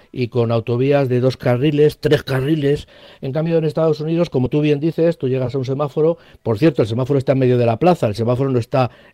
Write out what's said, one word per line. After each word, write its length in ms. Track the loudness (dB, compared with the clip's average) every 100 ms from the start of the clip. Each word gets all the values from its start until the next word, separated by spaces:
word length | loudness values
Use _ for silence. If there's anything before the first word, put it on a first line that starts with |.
| _
y 160 | -6 -4
con 220 | -2 0
autovías 580 | 0 -2 -2 2 2 2
de 120 | 0
dos 160 | 0 0
carriles, 640 | -2 0 0 2 2 2
tres 260 | 0 0
carriles. 640 | 0 -4 -2 0 0 -2 -4 -20 -20 -12
En 120 | -8
cambio, 260 | -4 0 0
en 60 |
Estados 360 | 0 0 0 0
Unidos, 280 | -2 -2 0
como 200 | 0 0
tú 120 | 0
bien 200 | 0 0
dices, 380 | -2 0 0 0
tú 100 | -2
llegas 260 | -2 -4
a 40 | -4
un 60 |
semáforo. 540 | -4 -4 -4 0 0 0 -10 -10
Por 160 | -4 2
cierto, 240 | 2 2
el 60 | -2
semáforo 280 | 0 0 0
está 160 | 0
en 60 | 2
medio 180 | 2 2
de 100 | 2
la 120 | 2
plaza, 300 | 2 2 0
el 80 | -2
semáforo 340 | -2 0 0
no 80 | -2
está 320 | -2 -2 -2 -6 -20